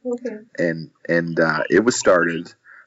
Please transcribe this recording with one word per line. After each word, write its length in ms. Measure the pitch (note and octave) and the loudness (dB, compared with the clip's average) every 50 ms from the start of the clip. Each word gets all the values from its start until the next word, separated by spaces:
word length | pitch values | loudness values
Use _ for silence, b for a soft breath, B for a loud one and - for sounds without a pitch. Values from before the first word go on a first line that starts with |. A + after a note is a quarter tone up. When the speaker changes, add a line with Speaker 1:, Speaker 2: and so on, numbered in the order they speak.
| - | -10
Speaker 1:
Okay. 320 | B3 A#3+ A#3+ B3 A#3 G#3+ G#3+ - _ - | -8 -8 -6 -8 -10 -10 -12 -16 _ -6
Speaker 2:
And, 340 | - - - - D#2+ D#2+ - _ _ - - | -2 -2 -2 -2 -4 -8 -14 _ _ -6 -2
and, 300 | E2+ E2+ E2+ E2+ E2 E2 | -2 -2 -2 -2 -2 0
uh, 240 | E2 D#2+ D#2 D#2 - - | 0 0 0 -2 0 2
it 120 | - F#2 A2 | 2 4 4
was 120 | B2 B2 | 2 0
started 560 | - - G#2 F#2+ F2 E2 E2+ E2+ E2 F2 - - _ b b b b b | 2 4 4 4 4 4 0 -2 -6 -8 -12 -18 _ b b b b b